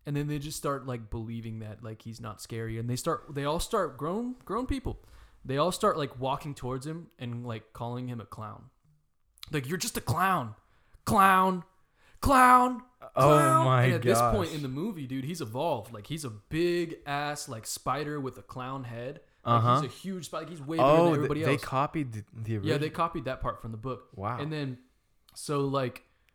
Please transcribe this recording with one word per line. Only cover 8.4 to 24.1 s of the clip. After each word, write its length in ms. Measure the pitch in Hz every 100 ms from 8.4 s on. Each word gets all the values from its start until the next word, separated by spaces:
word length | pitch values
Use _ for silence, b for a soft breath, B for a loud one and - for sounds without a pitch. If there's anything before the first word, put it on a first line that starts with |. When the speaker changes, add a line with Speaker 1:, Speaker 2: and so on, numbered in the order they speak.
| 107 - 120 _ _ _ _ _ _ - -
Speaker 1:
Like, 160 | 151 127
"You're 120 | 180
just 180 | 240 233
a 40 |
clown. 520 | - 165 190 180 113 - b b b b -
Clown. 580 | 214 190 190 190 180 - _ b b b b
Clown. 600 | - 262 254 254 254 247 - _ 123 -
Speaker 2:
Oh 140 | 143
Speaker 1:
Clown." 360 | - - - 131
Speaker 2:
my 180 | 127 127
Speaker 1:
And 80 | -
at 60 |
this 160 | - -
point 280 | - 214 165
Speaker 2:
gosh. 40 |
Speaker 1:
in 80 | 156
the 60 | 135
movie, 400 | 135 208 170 127
dude, 180 | 135 131
he's 160 | 170
evolved. 500 | 117 123 165 123 101
Like, 140 | 110 101
he's 180 | 156
a 60 | 127
big 680 | 107 - 156 175 175 165 - 147
ass, 420 | 143 147 147 -
like, 160 | 110 -
spider 540 | - 139 135 147 147
with 180 | 131 117
a 60 |
clown 400 | - 127 127 135
head. 380 | 120 117 127 151 _ b
Like, 120 | 120 117
Speaker 2:
Uh-huh. 180 | 120 131
Speaker 1:
he's 80 | 131
a 40 |
huge 320 | - 190 185 139
spider. 180 | 160
Like, 60 | 156
he's 100 | 165
way 160 | 139 160
bigger 100 | 135
Speaker 2:
Oh, 80 | 160
Speaker 1:
than 80 | 170
Speaker 2:
th-, 100 | 160
Speaker 1:
everybody 280 | 147 151 120
Speaker 2:
they 80 |
Speaker 1:
else. 100 | 143
Speaker 2:
copied 500 | - 131 147 165 131
the, 100 | 107 -
the 200 | 113 110
Speaker 1:
Yeah, 60 | 110
they 260 | 156 151 156
Speaker 2:
original. 40 |
Speaker 1:
copied 340 | 165 170 165 131
that 160 | 131
part 180 | 123 -
from 120 | 113
the 60 | 110
book. 300 | 127 120 -